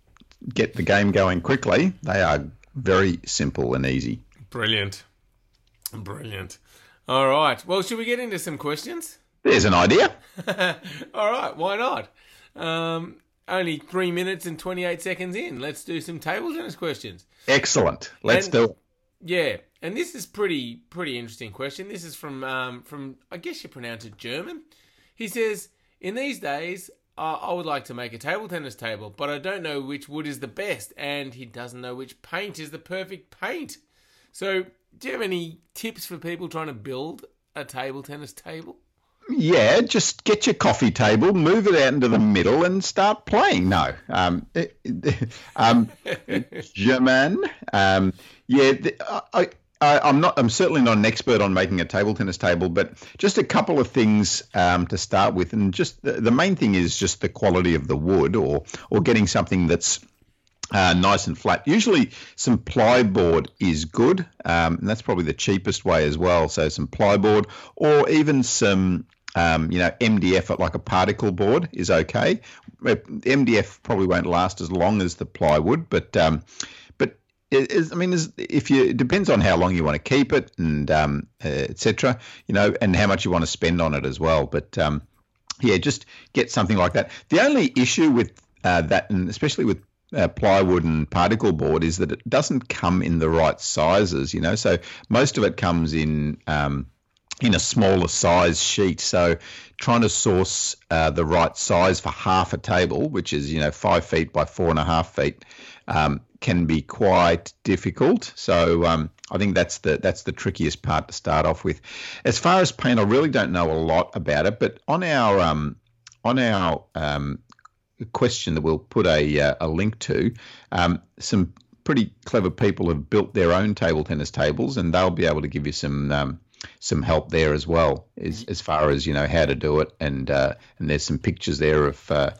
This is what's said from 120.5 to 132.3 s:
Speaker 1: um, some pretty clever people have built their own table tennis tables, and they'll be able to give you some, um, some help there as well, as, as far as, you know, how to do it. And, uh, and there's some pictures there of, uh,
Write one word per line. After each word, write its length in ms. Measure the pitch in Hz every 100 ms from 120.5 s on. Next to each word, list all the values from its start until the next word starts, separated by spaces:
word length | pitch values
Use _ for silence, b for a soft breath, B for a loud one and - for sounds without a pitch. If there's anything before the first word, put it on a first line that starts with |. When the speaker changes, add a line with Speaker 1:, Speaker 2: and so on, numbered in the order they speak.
| B B
Speaker 1:
um, 280 | 90 87 87 _ -
some 360 | - 104 87 - _ _
pretty 280 | - 135 104 _
clever 260 | - 117 92
people 380 | - 101 95 87
have 200 | 73 71
built 240 | 107 -
their 200 | 104 85
own 220 | 92 107
table 300 | 98 85 78
tennis 260 | 76 76 73
tables, 460 | 64 73 73 127 131
and 160 | 85
they'll 180 | 87 92
be 160 | 85 85
able 140 | 78
to 60 | 73
give 180 | 73 71
you 60 |
some, 400 | - 71 71 71
um, 280 | 71 69 - _ B B B
some 220 | - 78
help 280 | 73 78 -
there 240 | 82 78
as 120 | 73 73
well, 400 | 82 78 67 - -
as, 240 | 85 82 -
as 120 | 80
far 300 | - 76 76
as, 160 | 71 78
you 80 |
know, 120 | 71 71
how 180 | 82 73
to 80 |
do 260 | 67 76 76
it. 120 | - -
And, 300 | 76 67 65
uh, 240 | 69 67 - b -
and 120 | 78
there's 120 | 76
some 140 | - 73
pictures 400 | - 82 - 71
there 280 | 76 76 71
of, 240 | 69 -
uh, 200 | 73 71